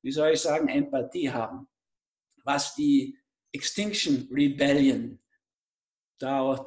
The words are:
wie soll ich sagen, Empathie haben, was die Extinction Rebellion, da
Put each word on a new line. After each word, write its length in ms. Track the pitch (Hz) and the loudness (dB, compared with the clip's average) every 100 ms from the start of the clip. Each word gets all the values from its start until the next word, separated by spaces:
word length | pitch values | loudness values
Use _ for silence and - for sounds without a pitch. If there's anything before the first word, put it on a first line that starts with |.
wie 100 | 131 | -6
soll 200 | 143 156 | 0 2
ich 80 | 156 | 2
sagen, 280 | 160 156 151 | 2 0 0
Empathie 640 | 143 139 135 117 180 139 | 0 0 -2 -4 -4 -4
haben, 360 | 120 113 - - _ _ _ _ _ _ _ | -4 -6 -8 -18 _ _ _ _ _ _ _
was 300 | 135 143 - | -4 -2 -4
die 420 | - 147 139 135 - _ _ _ | -2 4 4 2 -8 _ _ _
Extinction 760 | 147 - - 208 202 160 131 - | -8 -6 -4 -4 -2 0 0 0
Rebellion, 880 | 135 143 139 143 143 135 113 117 - _ _ _ _ _ _ _ _ _ - | 0 2 2 2 4 4 2 -4 -12 _ _ _ _ _ _ _ _ _ -8
da 380 | 131 135 135 131 | -4 0 0 -2